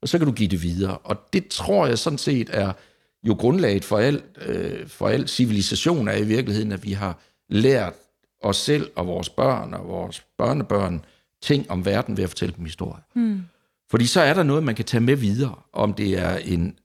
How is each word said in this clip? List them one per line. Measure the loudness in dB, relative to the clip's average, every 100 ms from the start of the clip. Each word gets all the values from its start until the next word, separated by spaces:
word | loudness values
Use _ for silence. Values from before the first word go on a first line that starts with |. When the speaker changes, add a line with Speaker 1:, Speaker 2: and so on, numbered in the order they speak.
Speaker 1:
og | -2
så | 2
kan | 2
du |
give | 2 0
det | 0
videre. | -2 -2 -2 -4
Og | -6 -6 _
det | -4 -2
tror | -8 0 2 4
jeg | 2
sådan | -2 -2
set | 0 0 0
er | 0 -2 -4 _ _ _ _ 0
jo |
grundlaget | 2 4 4 4 2
for | 2 2
al, | 2 2 -4 -12 -6
øh, | -4 -4 -8 -12
for | -4 0
al | 0 -2
civilisation | 0 2 2 0 0 0 2 0
er | 0
i |
virkeligheden, | 0 0 0 -2 -2
at | -4
vi | -6
har | -4 -4 -6 _ _ _
lært | 2 4 4 0 -8 _ _ _ _
os | -2 -2
selv | 0 0 -2 -6
og | -4
vores | -4 -6
børn | 0 0 0 -4
og | -10 -8
vores | -8 -8 -12 _ -4
børnebørn | 0 0 0 0 0 -4 -8 _ _ _
ting | 0 0 0
om | -4
verden | 0 0 -2 -4
ved |
at | -4
fortælle | -4 -6 -6
dem |
historier. | -12 -8 -10 -10 _
Speaker 2:
Mm. | -2 0 -2 -8 _ _ _ _
Speaker 1:
Fordi | 2 4
så | 4
er | 4
der | 4
noget, | 2 2
man | 0
kan | -2
tage | -2 2
med | 2 2
videre, | 2 0 -2 -6 _
om | -2 -2
det | 0 0 0
er | 0 -4
en, | -2 0 -2 -4